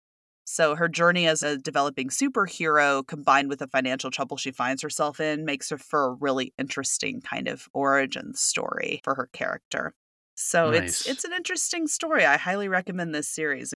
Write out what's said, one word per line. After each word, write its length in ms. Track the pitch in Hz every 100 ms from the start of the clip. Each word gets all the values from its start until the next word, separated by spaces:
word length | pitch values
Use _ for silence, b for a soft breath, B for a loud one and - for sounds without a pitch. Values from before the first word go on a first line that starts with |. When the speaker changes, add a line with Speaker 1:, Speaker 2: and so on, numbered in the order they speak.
| _ _ _ _ -
Speaker 1:
so 280 | - 156 156
her 120 | 170
journey 380 | 156 170 175 165
as 160 | 156
a 160 | 147 143
developing 500 | 151 143 143 135 131
superhero, 960 | - 277 226 190 - 160 151 143 139 135
combined 420 | 151 143 139 139
with 80 | 139
the 100 | 139
financial 420 | 135 131 131 131
trouble 260 | 135 131 139
she 120 | 135
finds 300 | 127 123 135
herself 380 | 151 - 147 147
in, 240 | 156 151
makes 240 | 156 143 -
her 80 | 147
for 280 | - 151 131
a 60 |
really 400 | 123 139 131 127 -
interesting 640 | 135 - 135 - 110 -
kind 260 | - 123 120
of 220 | - -
origin 580 | - 139 139 135 - -
story 680 | - - - - - - 151
for 100 | - 135
her 120 | 123
character. 600 | - - - - - - - _ _ _
So 360 | - - 170 160
it's, 360 | 165 175 - -
Speaker 2:
Nice. 0 |
Speaker 1:
it's 180 | 269
an 80 | 339
interesting 520 | 359 349 370 - 349 302
story. 380 | - 320 285
I 120 | 151 147
highly 320 | 180 202 196
recommend 460 | 185 185 180 170
this 140 | 151 143
series, 460 | - 156 131 123